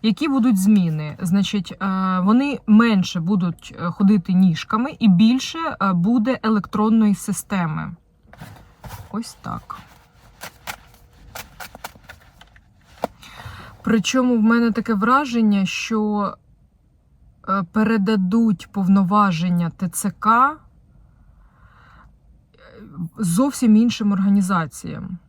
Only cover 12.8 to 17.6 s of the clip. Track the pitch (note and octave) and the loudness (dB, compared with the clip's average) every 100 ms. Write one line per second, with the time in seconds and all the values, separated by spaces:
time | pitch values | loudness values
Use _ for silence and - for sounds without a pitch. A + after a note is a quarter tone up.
12.8 | _ - - _ - - - - - - | _ -12 -12 _ -20 -20 -18 -18 -20 -12
13.8 | - A3 - C4 B3+ A#3+ A3 A#3 A#3 G#3+ | -2 0 0 0 2 2 4 2 2 -2
14.8 | G#3+ G#3+ A3+ C4 C#4+ A#3 G#3+ G3+ F#3 - | -2 -2 2 2 0 0 2 2 0 -4
15.8 | - A3 G#3+ G#3 G3+ - _ _ _ _ | -4 -4 -2 -2 -4 -8 _ _ _ _
16.8 | _ _ _ _ _ _ - G3 | _ _ _ _ _ _ -6 -6